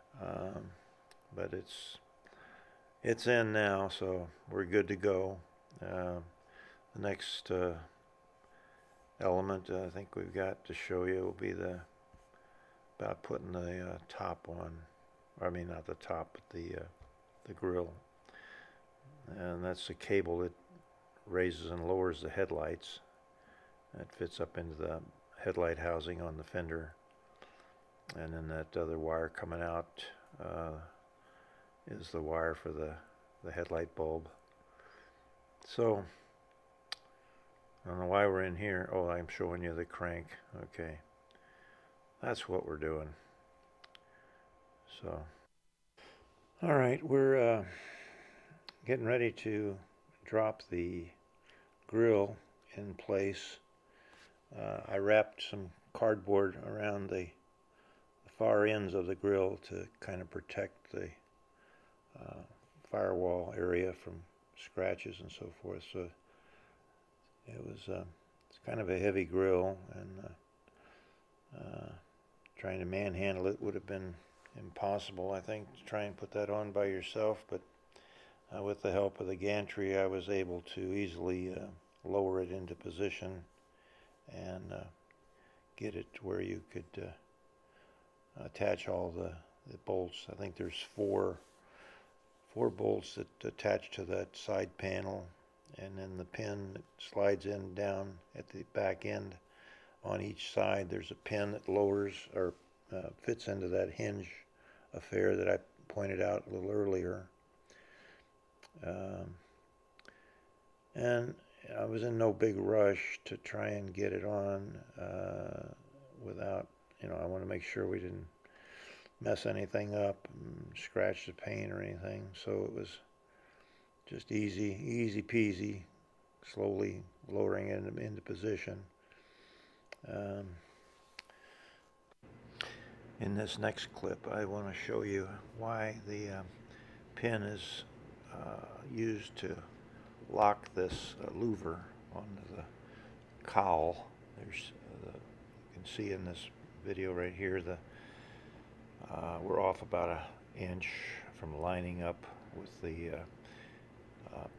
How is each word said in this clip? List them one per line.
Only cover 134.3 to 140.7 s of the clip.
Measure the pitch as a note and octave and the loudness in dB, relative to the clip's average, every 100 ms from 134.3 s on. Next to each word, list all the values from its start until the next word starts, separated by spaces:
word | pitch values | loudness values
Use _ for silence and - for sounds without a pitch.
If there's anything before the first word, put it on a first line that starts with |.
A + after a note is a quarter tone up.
| G#2 G2 | -2 -2
wanna | G#2 G2 | -4 -4
show | F#2 - A2+ | -6 -2 0
you | G#2 G2 F#2 G2+ - A2+ | 0 0 -2 -8 -14 -8
why | A2+ A2+ A2 G#2+ G2+ | -4 -2 -2 -4 -6
the, | G#2 G#2 F#2+ | -6 -4 -6
um, | F2+ - - - - - - - | -8 -14 -18 -18 -20 -20 -14 -2
pin | A#2 A2 | 0 2
is, | G2+ G#2 - - - - - - - | -2 -6 -8 -10 -12 -16 -18 -18 -14
uh, | - - - - - C#3 | -10 -8 -8 -10 -12 -8
used | A#2+ A2+ G#2 - - | -2 0 0 -4 -6
to | F#2 F2 - - - - - - - | -6 -6 -10 -18 -18 -18 -18 -16 -2
lock | - G#2 G#2 - | 6 8 6 0